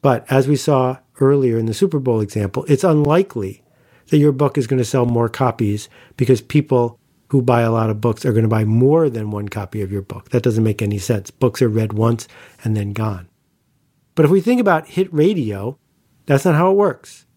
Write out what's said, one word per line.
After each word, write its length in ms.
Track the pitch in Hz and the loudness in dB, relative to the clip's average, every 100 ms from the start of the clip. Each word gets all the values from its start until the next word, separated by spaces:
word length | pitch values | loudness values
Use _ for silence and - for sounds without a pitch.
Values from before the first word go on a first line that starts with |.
But 280 | 139 120 - | 2 0 0
as 160 | 131 131 | 0 2
we 80 | 143 | 0
saw 420 | - 139 127 131 _ - | 0 0 0 -4 _ -2
earlier 380 | 135 143 131 113 | 2 2 2 0
in 80 | 113 | -2
the 80 | |
Super 260 | 107 196 156 | -2 -2 -2
Bowl 220 | 131 113 | -2 -2
example, 420 | 104 - 101 127 - | -2 -4 -4 -6 0
it's 160 | 139 | 0
unlikely 800 | 190 151 147 160 190 117 95 101 _ _ _ _ _ | 2 2 2 2 0 -4 -10 -12 _ _ _ _ _
that 80 | 151 | 2
your 140 | 147 | 2
book 260 | 135 143 - | 2 -2 -2
is 100 | 117 | -2
gonna 160 | 131 | -2
sell 220 | 117 131 120 | 0 0 0
more 240 | 117 117 | 0 -2
copies 600 | - 131 - 107 104 - - - - | 0 -2 0 -2 -4 -8 -20 -20 -6
because 260 | 120 123 | 2 2
people 580 | - 151 147 127 120 - _ _ _ | 2 -2 2 0 0 -6 _ _ _
who 120 | 139 | 0
buy 200 | 123 120 | 2 2
a 100 | 117 | 2
lot 180 | 113 113 | 2 0
of 120 | 107 | 0
books 220 | 117 107 | -2 -2
are 100 | - | 0
gonna 140 | 110 113 | 2 2
buy 180 | 110 107 | 2 2
more 440 | 113 127 160 160 | 2 4 4 0
than 220 | 113 107 | -2 -6
one 180 | 104 101 | -6 -8
copy 320 | 107 98 110 | -10 -8 -8
of 100 | 95 | -6
your 100 | 101 | -6
book. 280 | 95 - - | -8 -14 -4
That 140 | 127 | -2
doesn't 200 | 123 110 | 0 0
make 180 | 110 101 | 0 0
any 180 | 104 101 | -2 -4
sense. 320 | 95 113 95 | -2 -4 -4
Books 300 | - 127 - | -2 -2 0
are 80 | 123 | 0
read 240 | 110 110 | 0 -4
once 340 | 104 113 117 - - - _ | 0 0 0 -6 -20 -20 _
and 140 | 120 107 | -4 -4
then 160 | 101 | -4
gone. 340 | 101 110 95 87 _ _ _ _ _ _ _ _ | -6 -6 -6 -14 _ _ _ _ _ _ _ _
But 120 | - 156 | 0 2
if 60 | |
we 100 | 190 | 2
think 200 | 196 247 | 2 0
about 280 | 202 165 160 | 2 0 -2
hit 220 | - 190 | -4 -4
radio, 680 | 165 160 202 113 98 104 139 _ _ _ _ - | 0 0 0 -4 -6 -10 -12 _ _ _ _ -2
that's 180 | 139 185 | 0 2
not 100 | 151 | 2
how 160 | 180 | 2
it 60 | 196 | 2
works. 480 | 202 127 - - _ | 0 -2 -14 -20 _